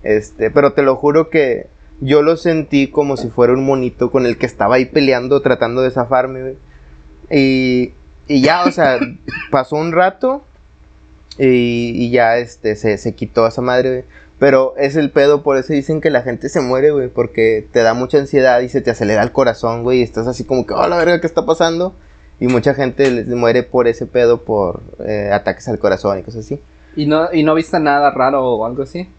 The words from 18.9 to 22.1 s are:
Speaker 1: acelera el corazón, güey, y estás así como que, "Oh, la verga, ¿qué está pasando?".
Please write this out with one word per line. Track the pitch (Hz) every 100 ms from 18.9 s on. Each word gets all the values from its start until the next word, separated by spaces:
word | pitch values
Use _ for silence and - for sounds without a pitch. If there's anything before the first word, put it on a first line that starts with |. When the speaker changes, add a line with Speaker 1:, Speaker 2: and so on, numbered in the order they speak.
Speaker 1:
acelera | 113 107 107
el | 117
corazón, | - 127 110 117 117
güey, | 117 127
y |
estás | 117 - 117
así | 120
como | - 131 110
que, |
"Oh, | - 165
la | 175
verga, | 165 170
¿qué | 165
está | 165 -
pasando?". | 165 165 165 180 - -